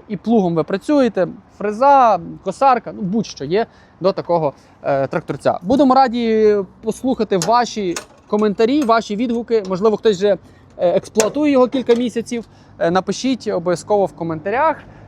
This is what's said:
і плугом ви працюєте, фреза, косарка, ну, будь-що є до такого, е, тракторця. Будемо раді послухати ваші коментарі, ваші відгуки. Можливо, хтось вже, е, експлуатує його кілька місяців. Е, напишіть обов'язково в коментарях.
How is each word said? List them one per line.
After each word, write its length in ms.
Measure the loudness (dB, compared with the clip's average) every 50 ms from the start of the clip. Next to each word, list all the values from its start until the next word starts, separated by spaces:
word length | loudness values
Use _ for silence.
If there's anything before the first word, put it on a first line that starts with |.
| -10
і 100 | -10 -10
плугом 380 | -8 -2 0 2 2 2 2 0
ви 80 | -2 -2
працюєте, 640 | -2 -4 -4 -2 0 2 2 2 2 0 -2 -2 -2 -4 -10 -20 _ -12
фреза, 600 | -8 -8 -6 -2 2 4 4 6 6 6 4 2 0 -2 -8 -16 -10 -10
косарка, 500 | -10 -4 0 2 2 2 2 -2 -8 -10
ну, 60 | -8
будь-що 440 | -6 -4 -2 -4 -4 -4 -8 -12 -6
є 200 | -4 -2 -2 -2 -4 _ _ _ _ _ -4
до 120 | -2 -2
такого, 420 | -2 -2 -2 -2 -2 0 0 -2 -4 _ _ _ _ _ -4
е, 240 | -2 0 0 -2
тракторця. 520 | -2 -4 -6 -6 -6 -8 -2 0 0 0 0
Будемо 340 | 0 0 2 4 4 4 6
раді 600 | 4 4 2 0 -2 0 0 2 4 4 4 2 2 -2 -6 _ -10
послухати 560 | -10 -10 -8 -4 -4 -4 -2 -2 -2 -2 -2
ваші 580 | 0 2 2 2 2 2 0 -4 -6 -6 -4 -6 -8 -10 -16 -20 _ _
коментарі, 540 | -4 -2 0 0 0 2 2 2 2 2 2
ваші 340 | 2 2 2 2 0 -2 -4
відгуки. 480 | -4 -4 -2 -4 -4 -2 -2 -2 -2 -2 -2
Можливо, 280 | -2 0 0 0 0
хтось 200 | 2 0 0 0
вже, 200 | 2 2 0 0 0 -4 -10 -20 -20 -20 -20 -6
е, 120 | -2 -2 0
експлуатує 600 | 0 0 -2 -2 0 0 0 0 0 0 0 2
його 160 | 4 2 2
кілька 260 | 2 0 -2 0 0 0
місяців. 520 | 0 0 -2 -4 -6 -8 -6 -8 -10 -10 -12 -18 -20 -20 -20 -6 -4
Е, 120 | -2 0
напишіть 560 | 0 0 0 -2 -4 -4 -4 -4 -4 -4 -4
обов'язково 580 | -4 -4 -2 -2 -2 -2 -2 -2 -2 0 0 0
в 80 | -2 -4
коментарях. 640 | -6 -8 -8 -8 -6 -6 -4 -2 0 0 0 -2 -4 -10 -20 -20 -20 -20